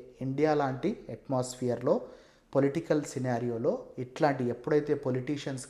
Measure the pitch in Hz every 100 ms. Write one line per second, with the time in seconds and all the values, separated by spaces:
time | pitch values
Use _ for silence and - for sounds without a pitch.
0 | - - 131 135 156 147 139 131 170 -
1 | - - - 127 127 - 120 117 123 214
2 | - - - - _ 139 139 143 165 151
3 | 139 - 127 120 120 113 139 247 - -
4 | 127 - 156 139 120 120 - 151 147 143
5 | 131 127 127 143 147 131 -